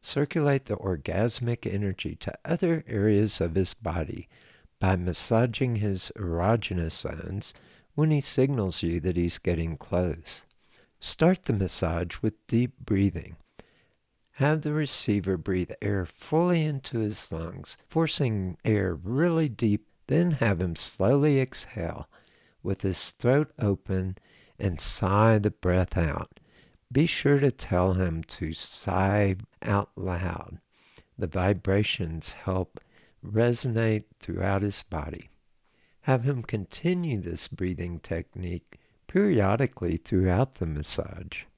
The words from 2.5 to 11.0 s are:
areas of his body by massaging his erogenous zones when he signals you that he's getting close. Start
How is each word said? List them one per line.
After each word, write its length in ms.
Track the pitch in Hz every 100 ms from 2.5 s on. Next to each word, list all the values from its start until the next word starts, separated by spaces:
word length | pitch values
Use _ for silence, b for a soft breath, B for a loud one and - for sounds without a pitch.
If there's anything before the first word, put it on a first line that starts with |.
| 175 175 160 -
areas 540 | 113 104 101 107 -
of 140 | 87 82
his 180 | 95
body 560 | - - 82 78 - - b b b b _
by 180 | 95 95
massaging 800 | 87 85 - 113 123 110 131 113
his 340 | 104 95 - -
erogenous 760 | 95 82 92 113 - 92 80
zones 600 | - 78 76 - 95 - b b b b
when 180 | - 156
he 80 | 151
signals 640 | - - 135 135 95 -
you 160 | 85 85
that 160 | 73 85
he's 220 | 87 -
getting 400 | - 85 82 80
close. 680 | - 90 90 82 - - - _ b b b
Start 440 | b